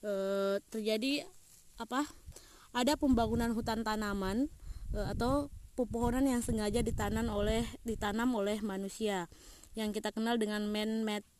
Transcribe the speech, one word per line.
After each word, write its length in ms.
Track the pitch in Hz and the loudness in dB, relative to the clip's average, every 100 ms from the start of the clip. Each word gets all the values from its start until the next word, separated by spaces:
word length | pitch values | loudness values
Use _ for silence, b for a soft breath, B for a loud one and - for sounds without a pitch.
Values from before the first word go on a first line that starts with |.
eh, 560 | 208 196 196 196 196 196 - | -2 -2 0 0 2 0 -2
terjadi 560 | 226 214 220 262 285 - - - - - - | -4 0 0 2 -2 -4 -16 -20 -20 -20 -14
apa? 280 | 349 254 294 B B B B B B | -4 -2 -2 B B B B B B
Ada 240 | 240 254 302 | 2 4 4
pembangunan 560 | 285 240 226 226 233 | 6 4 4 2 2
hutan 320 | 226 233 226 220 | 0 0 -2 0
tanaman, 640 | 214 214 202 190 208 285 - B B B | 0 0 0 0 0 0 -2 B B B
eh, 120 | 214 202 | -4 -2
atau 360 | 202 240 277 285 - - | 0 2 2 0 -8 -12
pepohonan 520 | - 233 226 240 247 277 | -4 -2 2 2 4 4
yang 160 | 247 | 2
sengaja 400 | 233 226 208 220 | 2 0 2 2
ditanam 480 | 226 226 208 214 226 | 0 0 0 0 0
oleh, 360 | 208 208 226 226 - | 0 2 2 0 -4
ditanam 480 | 233 214 214 208 247 233 | -6 -2 -2 0 0 2
oleh 240 | 202 208 | 0 0
manusia 640 | 208 190 196 - 220 190 170 B B B B | -2 -4 -6 -2 -2 0 -4 B B B B
yang 160 | - 214 | -6 -4
kita 240 | 208 214 | -2 -4
kenal 240 | - 226 233 | -2 0 2
dengan 320 | 214 208 208 | 0 0 -2
man-made 560 | 208 214 220 220 208 - | -2 0 0 0 -2 -6